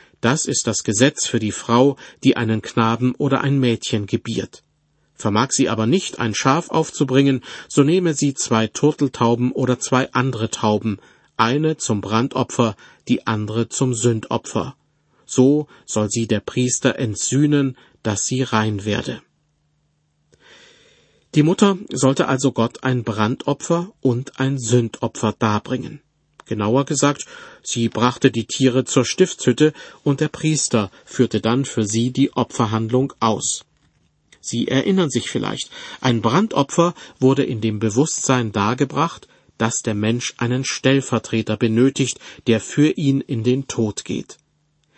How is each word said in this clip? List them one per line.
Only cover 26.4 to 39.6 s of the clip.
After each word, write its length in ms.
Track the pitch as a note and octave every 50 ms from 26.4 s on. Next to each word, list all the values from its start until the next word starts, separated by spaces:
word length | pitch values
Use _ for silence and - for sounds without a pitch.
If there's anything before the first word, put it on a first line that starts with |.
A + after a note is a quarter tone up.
| -
Genauer 400 | - A2+ G#2+ G#2 G#2 A#2+ C3+ C#3
gesagt, 400 | - D#3 C3 - C#3+ C#3 - - - - - - - - - -
sie 260 | - - A#2+ A2+ A2
brachte 400 | - A2 A#2 B2 B2+ - - C3
die 160 | - A#2 G#2+
Tiere 400 | - - - C3+ B2+ A#2+ C3 B2
zur 180 | - - - A#2+
Stiftshütte 680 | - - - F#3 F3+ - - - C3 A#2+ - D3+ D3+ - - - - - - -
und 160 | C#3+ C#3 C#3
der 80 | D#3 D3
Priester 640 | - - - D#3 D#3 C#3 - - - A2+ G2+ F#2+ - - -
führte 360 | - - - A#2+ A2 - G#2+
dann 240 | - A2+ A#2+ C3 C#3
für 200 | - - A#2 G#2+
sie 260 | G2+ G#2+ A2+ A#2 B2+
die 220 | B2+ C3+ C#3 - -
Opferhandlung 800 | C3+ A#2+ - - - A#2+ G#2+ A2+ A2 A2+ A2 A#2+ B2+ C3+ C3+ - -
aus. 460 | A2+ A2 G#2+ B2+ D3 - - - - _ _ _ _ _ _ _ _ _ _ _ _ _ _ _
Sie 280 | - - - A#2 C3+ -
erinnern 420 | C3 C3+ - - F#3+ F#3+ F3 C#3+
sich 220 | - A#2 - -
vielleicht, 400 | - A#2 G#2 G2+ G#2+ A2+ - - - - - - - -
ein 200 | - C3 A#2+ A2+
Brandopfer 720 | G#2 A2+ A#2+ F3 A3 G#3+ - C#3+ C#3+ - - - E3+ F3 E3 - - - - -
wurde 240 | C3 C3 C3+ C#3 C3
in 180 | - C3 A2
dem 180 | A2 A2 G#2+ G#2
Bewusstsein 720 | A2+ A2 G2+ A#2+ D#3 E3 - - - - C3 B2 A#2 G#2+
dargebracht, 760 | G2 G#2+ G2+ G#2+ B2 B2+ D3 B2 - C#3 D#3 E3+ - - - - _ _ _ _ _
dass 240 | -